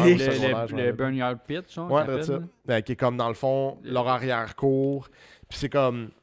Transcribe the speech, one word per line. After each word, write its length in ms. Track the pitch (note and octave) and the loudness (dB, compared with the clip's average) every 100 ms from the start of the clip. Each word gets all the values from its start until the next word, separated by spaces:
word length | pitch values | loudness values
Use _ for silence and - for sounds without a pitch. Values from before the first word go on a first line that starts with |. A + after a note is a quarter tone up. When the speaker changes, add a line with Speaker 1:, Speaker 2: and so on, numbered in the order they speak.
Speaker 1:
primaire 140 | F3 F3 | 6 6
ou 20 | |
Speaker 2:
Le, 140 | C3+ | 4
Speaker 1:
secondaire, 40 | C3+ | 2
je 60 | |
Speaker 2:
le, 60 | C3 | 0
Speaker 1:
me 40 | |
Speaker 2:
le 60 | A#2 A#2 B2+ B2 | 0 -2 -2 -2
Speaker 1:
rappelle. 20 | |
Speaker 2:
Burnyard 460 | A#2+ C3 C3 B2+ A#2+ - | 0 -2 -2 -2 -4 -6
Pit, 260 | D3+ F3+ | -10 -8
genre, 180 | - E3+ | -10 0
Speaker 1:
Ouais, 120 | C#3+ | 0
Speaker 2:
qu'ils 100 | D3+ C3+ | 2 -2
Speaker 1:
c'est 80 | |
ça. 100 | D#3 | -2
Speaker 2:
appellent, 80 | C3+ E3+ | -4 -6
là. 20 | - - | -12 -2
Speaker 1:
Ben, 160 | A#2 | -2
qui 100 | - | -2
est 40 | A#2+ | 0
comme 180 | B2+ B2 | 0 0
dans 100 | A#2 | -2
le 40 | A2 | -2
fond, 420 | C3+ C3+ C3+ - | 0 0 0 -6
Speaker 2:
Le 80 | A#2+ | -4
Speaker 1:
leur 140 | B2+ B2 | 0 2
arrière-cour. 1000 | B2+ B2+ A#2+ A2 - C#3 C3+ C3+ C#3 - - - - - | 0 0 -2 -4 -2 2 2 0 -2 -8 -20 -20 -20 -18
Puis 100 | - | -8
c'est 100 | C#3+ | -4
comme, 400 | C#3+ C3 A#2+ A2+ - | 0 0 -2 -8 -14